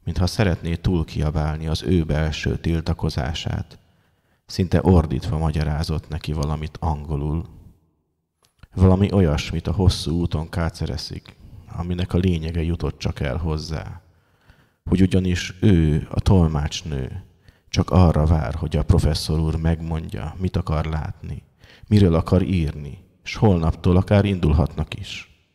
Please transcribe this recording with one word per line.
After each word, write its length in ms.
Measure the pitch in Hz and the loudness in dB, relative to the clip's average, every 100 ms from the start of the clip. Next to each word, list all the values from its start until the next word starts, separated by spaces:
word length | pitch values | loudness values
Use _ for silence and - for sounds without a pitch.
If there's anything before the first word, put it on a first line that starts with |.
mintha 240 | - 82 87 | -6 -2 -2
szeretné 480 | - 104 82 82 82 | 2 0 0 -4 -2
túlkiabálni 920 | - 90 78 - 76 78 76 78 80 | 0 0 -2 -2 -2 -2 -2 -4 -4
az 160 | 80 | -4
ő 200 | - 90 | 0 0
belső 540 | 78 73 78 73 - - | 2 0 -2 -2 -4 -4
tiltakozását, 1200 | - 82 80 82 80 - 62 82 - - - - _ _ _ _ _ _ _ | -2 -2 -2 -4 -4 -4 -6 -6 -6 -8 -10 -18 _ _ _ _ _ _ _
szinte 340 | - 90 87 | -4 0 2
ordítva 540 | 82 90 76 65 - 78 | 6 4 4 -2 -4 -2
magyarázott 720 | 80 76 76 76 80 76 - | 0 0 -2 -2 -2 -4 -6
neki 260 | 76 - | -10 -6
valamit 440 | 78 73 76 76 - | -4 -2 -4 -8 -6
angolul. 680 | 85 73 73 73 76 78 82 - - _ _ _ _ _ _ _ _ _ - | -4 -4 -4 -6 -4 -4 -6 -16 -20 _ _ _ _ _ _ _ _ _ -14
Valami 380 | - 92 92 101 | 2 4 6 4
olyasmit 560 | 98 85 73 - 80 82 | 4 4 2 -2 -6 -4
a 60 | |
hosszú 460 | 78 87 - - 85 | 2 2 2 -2 -2
úton 300 | 85 80 82 | -2 -4 -6
Cácereszig, 880 | - 82 - 80 - - 82 - - - - - | -4 -4 -4 -8 -6 -10 -14 -16 -20 -20 -20 -16
aminek 460 | - 85 90 90 | -10 -6 -4 -2
a 40 | 90 | 0
lényege 460 | 92 85 80 82 | 2 0 -2 -4
jutott 340 | 82 85 71 - | -2 -2 -4 -6
csak 220 | 104 - | -8 -4
el 180 | 71 - | -4 -4
hozzá. 640 | 82 78 78 78 - 85 _ _ _ _ _ _ _ _ | -4 -4 -6 -10 -10 -16 _ _ _ _ _ _ _ _
Hogy 180 | - 90 | -2 2
ugyanis 560 | 95 95 92 87 - - | 4 4 2 -2 -4 0
ő, 460 | 107 87 80 76 - | 4 6 4 2 -2
a 80 | - | -2
tolmácsnő, 1040 | - 98 82 78 76 - 78 71 64 90 - _ - _ _ | 4 4 4 2 -2 -6 -8 -8 -8 -10 -16 _ -20 _ _
csak 200 | - - | -2 4
arra 360 | 85 87 73 78 | 6 6 6 4
vár, 300 | 82 58 76 | 2 0 -4
hogy 220 | 80 78 | -2 -2
a 60 | |
professzor 560 | 76 82 76 76 - 78 | 2 4 4 -2 -2 -2
úr 160 | 80 78 | 0 0
megmondja, 800 | 80 82 82 80 82 - 151 71 | 0 -2 -2 -6 -6 -10 -10 -6
mit 160 | 92 - | -4 -4
akar 300 | - 78 78 | -2 -2 -2
látni, 580 | 78 92 - 85 80 _ _ - - - | -4 -6 -10 -12 -12 _ _ -20 -20 2
miről 280 | 104 95 82 | 6 6 4
akar 260 | - 92 | 4 2
írni, 680 | 92 92 76 76 71 - - _ | 2 0 -2 -4 -12 -16 -20 _
s 120 | - - | -14 0
holnaptól 640 | 113 87 80 - 95 87 | 2 4 0 0 2 2
akár 280 | - 104 101 | 4 2 4
indulhatnak 760 | 95 80 76 73 - 73 - | 0 2 2 0 -2 -8 -8
is. 440 | - - - _ _ | -12 -14 -16 _ _